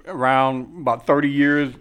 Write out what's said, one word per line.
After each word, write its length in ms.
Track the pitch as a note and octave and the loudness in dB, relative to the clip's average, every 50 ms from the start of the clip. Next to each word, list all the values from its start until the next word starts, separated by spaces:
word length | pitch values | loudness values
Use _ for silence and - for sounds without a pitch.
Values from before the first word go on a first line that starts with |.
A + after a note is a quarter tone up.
| - | -14
around 760 | - - C3 B2+ B2+ C3+ C3 C3 C3 C3 B2+ B2+ - E3 F3 | -12 -6 -2 0 2 2 2 2 0 0 -4 -8 -12 -12 -6
about 260 | D3 B2 A#2 B2 - - | -4 -4 -4 -2 0 0
thirty 240 | C#3+ C#3+ C#3+ C#3+ | 0 2 2 0
years. 420 | C#3 C#3+ C#3+ C#3+ D3 D3 D3 C3 A#2+ - | 0 2 2 2 2 0 -2 -4 -6 -12